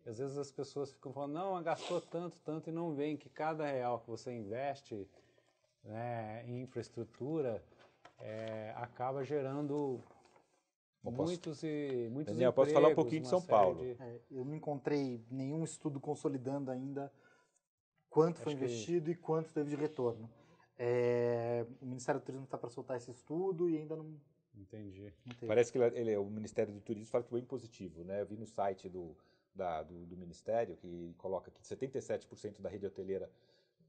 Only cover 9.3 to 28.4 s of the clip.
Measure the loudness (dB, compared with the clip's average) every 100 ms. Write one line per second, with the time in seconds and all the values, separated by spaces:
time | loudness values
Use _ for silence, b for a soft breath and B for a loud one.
9.3 | 0 0 -2 0 0 0 -2 -8 -20 -20
10.3 | -20 _ _ _ _ _ _ -6 0 0
11.3 | 0 -6 -6 -2 -2 0 0 0 -2 -2
12.3 | 4 6 8 8 10 10 10 4 2 4
13.3 | 2 8 8 8 6 -2 -4 -8 -12 -10
14.3 | -6 -4 -4 -4 -2 2 2 2 -2 -6
15.3 | -4 -2 0 -2 -4 -4 -4 -4 -2 -2
16.3 | -2 -2 -2 -2 -4 -4 -6 -6 b b
17.3 | b b b _ _ _ _ _ 6 6
18.3 | 4 -2 0 0 0 0 0 2 -2 0
19.3 | 0 2 -2 0 0 -2 2 0 0 -8
20.3 | B B B B -2 2 4 6 6 4
21.3 | 4 2 0 -2 -6 -8 -6 0 0 -2
22.3 | -10 -8 -8 -8 -8 -6 -6 -6 -16 -6
23.3 | -2 0 2 2 2 -2 -6 -8 -14 -20
24.3 | _ _ -20 -14 -12 -12 -12 -14 -14 -14
25.3 | -10 2 4 6 6 4 6 2 2 0
26.3 | -4 -4 -2 -2 -2 -6 -6 -2 -2 0
27.3 | -4 -4 -8 -10 -12 -12 -10 -6 -4 -4
28.3 | -6